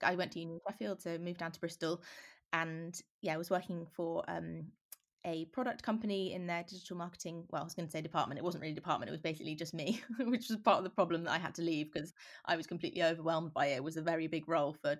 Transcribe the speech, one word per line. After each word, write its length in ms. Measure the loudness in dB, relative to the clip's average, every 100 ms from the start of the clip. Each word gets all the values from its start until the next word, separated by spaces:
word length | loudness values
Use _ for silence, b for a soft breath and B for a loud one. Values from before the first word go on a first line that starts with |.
I 120 | 2 4
went 180 | 2
to 60 | -2
uni 120 | -6 -4
in 40 | -6
Sheffield, 340 | -4 -2 -2
so 160 | -2 -2
moved 200 | -2 -4
down 140 | -4
to 60 | -4
Bristol. 440 | -6 0 0 0 B B B B B
And, 460 | 0 0 -2 -6 -10 -14 _
yeah, 140 | -2 0
I 20 |
was 120 | 2
working 360 | 2 2 -6 -6
for, 360 | -4 -2 0 -2
um, 440 | -4 -4 -6 -10 -14 _ -20 _ _ -4
a 200 | -4 -4
product 360 | -2 -2 -2
company 500 | 0 0 2 0 0
in 140 | -2 -2
their 160 | -2
digital 340 | -4 -10 -8 -6
marketing, 480 | -6 -8 -8 -8 -6
well, 100 | -4
I 40 | -4
was 100 | -4
gonna 140 | -4
say 120 | -4
department, 380 | -2 0 0 0
it 40 | -2
wasn't 160 | -2
really 100 | -2
a 20 | -4
department, 340 | 0 0 0
it 40 |
was 80 | -2
basically 340 | -2 -2 -4 -4
just 180 | -4
me, 280 | -2 0 0 -2
<laughs> 100 | -2
which 300 | 2 2 0
was 80 | 2
part 200 | 6 6
of 60 | 6
the 40 |
problem 320 | 4 4 4 2
that 60 |
I 60 | 2
had 160 | 0 -2
to 80 |
leave, 280 | 0 0 0
'cause 220 | -4 -6 -10 B B B
I 120 | 0
was 100 | 0
completely 360 | -2 -2 4
overwhelmed 500 | 4 4 4 2 2
by 140 | 4 4
it. 100 | 4
It 60 | 0
was 120 | -2
a 60 |
very 240 | 2 2 2
big 220 | -2 2
role 240 | 4 4
for 240 | 2 0 0